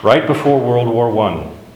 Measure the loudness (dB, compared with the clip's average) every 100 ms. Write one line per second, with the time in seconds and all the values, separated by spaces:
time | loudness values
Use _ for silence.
0 | 2 2 2 -2 0 0 0 0 0 0
1 | 0 0 -2 -4 -10 -16 -20